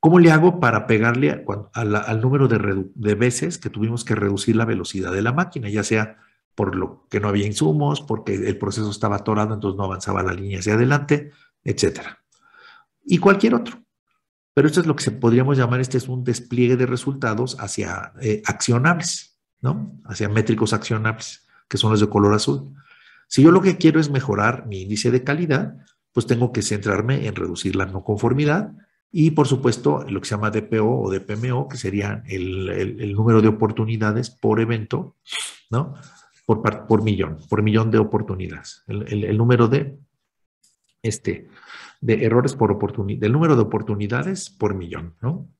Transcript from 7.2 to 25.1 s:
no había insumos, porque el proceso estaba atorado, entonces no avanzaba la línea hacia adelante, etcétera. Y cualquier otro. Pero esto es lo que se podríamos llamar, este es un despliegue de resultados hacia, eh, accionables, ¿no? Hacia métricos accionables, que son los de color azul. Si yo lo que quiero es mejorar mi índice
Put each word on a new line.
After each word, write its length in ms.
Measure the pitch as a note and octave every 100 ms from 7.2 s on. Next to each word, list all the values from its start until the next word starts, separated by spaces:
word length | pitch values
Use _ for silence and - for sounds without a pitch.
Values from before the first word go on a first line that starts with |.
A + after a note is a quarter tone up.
no 80 | G#2
había 180 | G2+ G#2
insumos, 540 | G#2 D#3 D3+ C#3+ D3
porque 320 | - A2 -
el 240 | G2 G#2 G2
proceso 320 | C3+ A2+ G#2
estaba 260 | G2+ G#2+ G2+
atorado, 380 | - G#2+ G#2+
entonces 240 | A2 G#2 F#2+
no 60 |
avanzaba 380 | G2 F#2+ F#2+ G2
la 100 | F#2
línea 260 | F2+ G2 F#2+
hacia 160 | F#2
adelante, 560 | A2 B2 C#3+ C#3+ D3 D3 _ _ _
etcétera. 540 | - G#2 F2 - - - _ _ _ _ - - _ _ -
Y 120 | F3
cualquier 360 | G3 G3 A3+
otro. 280 | A#3+ A#3 - _ _ _ _ _ _ _
Pero 120 | - D3
esto 140 | D3+
es 60 | D#3+
lo 100 | D3
que 80 |
se 80 | -
podríamos 440 | A2 A#2 A#2+ C3 C#3
llamar, 240 | A#2+ B2
este 180 | B2+ B2+
es 100 | A#2+
un 160 | B2+
despliegue 520 | B2+ A#2+ - A#2+ A#2+ B2
de 100 | B2
resultados 720 | B2 C#3 C#3 B2 G#2+ B2+ -
hacia, 540 | A2 - G2+ F#2 - -
eh, 220 | A#2 G#2+
accionables, 960 | - G2 - A#2+ C#3+ F3 - - - _ _ _
¿no? 380 | B2+ D#3 - -
Hacia 240 | - G#2 G#2
métricos 440 | G#2+ G#2+ A2 A2
accionables, 720 | G#2+ - A2+ A2 A2 - - _ _ _
que 100 | -
son 140 | A2
los 80 | G#2+
de 80 | G#2
color 260 | G#2 G#2
azul. 400 | G#2 - C#3 C#3 - _ _ _ _ _
Si 140 | -
yo 100 | D3
lo 100 | F3+
que 140 | F#3+ F#3
quiero 240 | D#3+ D#3
es 100 | D3
mejorar 560 | C#3 - G2+ G#2+ B2+ -
mi 160 | G2
índice 280 | F#2 G#2 A#2+